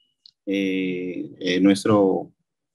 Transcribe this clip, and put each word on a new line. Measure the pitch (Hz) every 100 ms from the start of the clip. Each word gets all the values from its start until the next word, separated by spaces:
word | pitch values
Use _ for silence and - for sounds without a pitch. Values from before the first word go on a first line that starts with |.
| _ _ _ _ -
eh, | 98 95 95 92 90 90 87 98 -
eh, | 90 90
nuestro, | 98 98 117 104 98 90 80 _ _ _ _